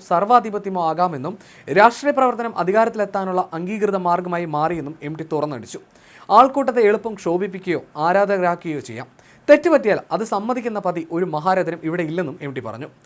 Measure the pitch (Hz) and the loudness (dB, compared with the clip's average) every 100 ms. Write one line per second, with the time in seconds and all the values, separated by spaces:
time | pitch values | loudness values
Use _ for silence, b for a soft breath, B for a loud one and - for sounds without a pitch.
0 | - 175 202 247 220 202 196 185 160 160 | -2 0 4 2 2 -6 -6 -2 -2 0
1 | 180 143 147 214 B B B 165 226 233 | 0 -2 -8 -10 B B B 6 6 6
2 | 285 262 262 226 233 - 185 214 226 220 | -2 2 2 0 -4 -4 0 2 2 0
3 | 202 202 190 185 180 165 180 214 208 190 | -4 -2 -2 -2 -2 -6 -6 -2 -2 0
4 | 175 175 180 175 170 147 160 170 143 160 | 0 0 0 -4 -4 -2 -2 -2 -6 -10
5 | 151 156 160 151 151 127 98 - - B | -10 -10 -6 -4 -4 -6 -12 -16 -18 B
6 | B B B 208 262 269 262 240 208 214 | B B B 6 6 4 0 2 4 2
7 | 226 208 175 175 202 190 185 156 - 151 | -2 -6 -2 -2 -2 -6 -6 -6 -6 -4
8 | 160 190 202 196 175 175 170 147 113 113 | 0 2 2 2 0 -2 -6 -8 -8 -12
9 | 127 _ b b - 196 349 285 208 160 | -14 _ b b 6 6 6 4 4 0
10 | - 175 220 208 220 254 226 208 185 170 | 0 -4 -2 -4 -2 -4 -4 -4 -4 -4
11 | 160 165 180 151 180 185 165 170 160 175 | -4 -4 -2 -2 0 2 0 -2 -2 -2
12 | 160 170 156 - 143 127 110 113 151 - | -2 -2 -4 -6 -8 -8 -8 -10 -12 -16